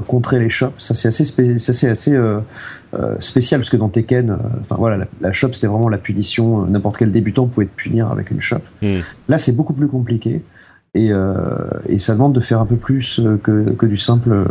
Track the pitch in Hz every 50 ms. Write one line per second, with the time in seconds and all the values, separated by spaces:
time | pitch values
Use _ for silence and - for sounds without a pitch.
0 | - - 123 123 120 - 131 123 117 113 - - 127 131 - - - - 120 -
1 | - 113 113 - 151 - - 131 123 123 120 117 - 123 120 - 139 120 107 -
2 | - 151 143 127 117 110 104 107 110 - - - - - - - - _ - -
3 | 57 - - - - - - 127 123 - 160 131 - - 123 110 110 101 - 117
4 | 113 - 127 123 123 110 95 - 113 113 117 113 104 - - - 113 113 104 95
5 | 95 - - - - 92 92 - 139 123 123 - 113 101 104 113 117 113 104 87
6 | - - 98 104 101 - - 117 113 117 113 104 90 87 101 101 98 104 - -
7 | 117 104 95 113 104 107 - 131 127 120 - 110 101 - - - - - - 113
8 | 113 110 - 104 98 - - - - - 110 - - - - - 107 101 95 90
9 | 90 - - - - - 156 156 - 131 120 135 156 - 139 135 147 135 131 127
10 | 120 120 117 110 - 113 139 165 - - - - - - _ _ _ _ - 104
11 | 110 107 101 95 95 98 95 87 - - - - - - - - - - 95 101
12 | - 113 110 113 139 147 131 123 - - 117 113 110 110 120 113 - - 135 131
13 | 123 - - 120 117 107 107 104 - 110 107 107 107 113 110 - 113 107 101 98
14 | - 120 120 117 120 120 107 101 92 64